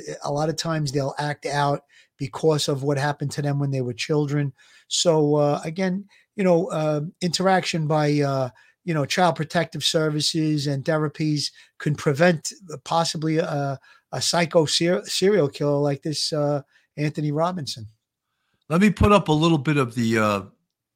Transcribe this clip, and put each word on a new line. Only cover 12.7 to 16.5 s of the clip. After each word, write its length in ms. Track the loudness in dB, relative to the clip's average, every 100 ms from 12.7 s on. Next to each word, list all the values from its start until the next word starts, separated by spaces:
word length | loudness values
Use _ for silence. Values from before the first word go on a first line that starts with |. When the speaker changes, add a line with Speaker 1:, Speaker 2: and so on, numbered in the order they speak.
| -16 -2
Speaker 1:
possibly 520 | 0 0 -2 -2 -2
a, 420 | -2 -4 -4 -6 -12 _ _
a 80 | -6
psycho 440 | -2 0 2 2 2
ser-, 400 | 2 0 0 -2
serial 420 | 0 2 4 2
killer 300 | 0 -2 0
like 240 | 0 -2
this, 320 | -4 -4 -4
uh, 300 | -2 0